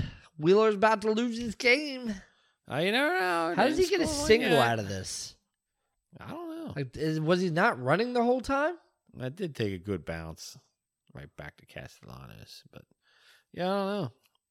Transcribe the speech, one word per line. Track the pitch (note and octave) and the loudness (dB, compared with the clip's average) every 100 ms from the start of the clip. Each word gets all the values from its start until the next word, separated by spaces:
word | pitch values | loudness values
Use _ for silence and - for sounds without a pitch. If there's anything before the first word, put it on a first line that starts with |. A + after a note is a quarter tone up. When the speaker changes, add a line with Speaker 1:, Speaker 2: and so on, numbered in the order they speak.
| - - - - | 0 -8 -20 -2
Speaker 1:
Wheeler's | D#3 G3+ A3 | 4 6 6
about | G3+ A3 G#3+ | 4 4 4
to | G#3+ | 2
lose | A3 B3 A3+ | 0 0 -2
his | A#3+ | -6
game. | - B3 C4+ D4 C4 A#3 G3 - _ _ _ - | 0 4 4 2 -6 -6 -8 -12 _ _ _ -6
Speaker 2:
Uh, | C3 | -2
you | F#3 | 0
never | A#3+ D4 F#4 | 2 2 0
know. | F#4 E4+ E3 F3+ | 0 0 0 2
Speaker 1:
How | B3+ | 2
does | D#4+ | 4
he | |
Speaker 2:
Didn't | F4 F#4 | 2 2
Speaker 1:
get | |
a | D#4 | 0
Speaker 2:
score | C#4+ | 0
one | C#4+ | 4
Speaker 1:
single | A3+ B3+ | 4 6
Speaker 2:
yet. | C3+ A#2 | 4 4
Speaker 1:
out | A2+ | 2
of | G2 | -2
this? | F#2+ F#2 - - - _ _ _ _ _ _ _ - | -6 -8 -10 -12 -16 _ _ _ _ _ _ _ -18
Speaker 2:
I | - | -14
don't | D#4+ E4+ | -12 -12
know. | D#4+ D4 | -12 -10
Speaker 1:
Like, | D3 B2+ - | -8 -8 -4
is, | D#3 D#3 | -2 0
was | D#3 F3+ | 2 2
he | F#3 | 2
not | D#3+ A3+ B2+ | 2 2 2
running | B2+ E3+ B3 | 2 2 2
the | B3 | 2
whole | A#3 B3+ | 2 2
time? | A#3 C#4 D#4 E4+ _ _ _ | 0 0 0 -2 _ _ _
Speaker 2:
That | A#2 B2+ D#3 | -10 -10 -6
did | F3 B2+ | -6 -4
take | G#2 | -4
a | F#2 | -4
good | F#2 F#2 | -4 -4
bounce | D#2 E2 D#2+ D#2+ - - _ _ _ _ _ | -4 -8 -8 -12 -16 -18 _ _ _ _ _
right | - - - | -18 -18 -14
back | - - | -16 -16
to | - | -18
Castellanos. | - - - - B1 - G#1+ - - - | -16 -16 -16 -18 -18 -18 -20 -20 -20 -20
But, | - - _ _ _ _ _ _ | -20 -20 _ _ _ _ _ _
yeah, | - F3+ | -6 -2
I | G3 | -2
don't | G3 G#3 | -2 -4
know. | C3+ - _ _ _ | -6 -8 _ _ _